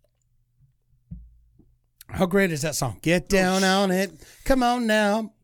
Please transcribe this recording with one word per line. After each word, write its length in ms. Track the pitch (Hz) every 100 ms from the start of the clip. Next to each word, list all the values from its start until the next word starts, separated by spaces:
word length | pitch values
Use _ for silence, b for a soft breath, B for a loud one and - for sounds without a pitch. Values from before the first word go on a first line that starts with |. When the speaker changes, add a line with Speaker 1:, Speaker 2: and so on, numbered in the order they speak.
| _ _ _ _ _ _ _ _ _ _ _ - - _ _ _ _ _ _ _ -
Speaker 1:
How 160 | - 185
great 260 | 196 190
is 100 | 151
that 140 | 156 -
song? 240 | 131 -
Get 280 | 160 180 -
down 340 | 190 185 190
Speaker 2:
Oh, 40 | 190
sh- 160 | 190
Speaker 1:
on 80 | 196
it. 200 | 185 190 - B B -
Come 180 | 262
on 240 | 240 247 226
now. 460 | 214 208 220 214 _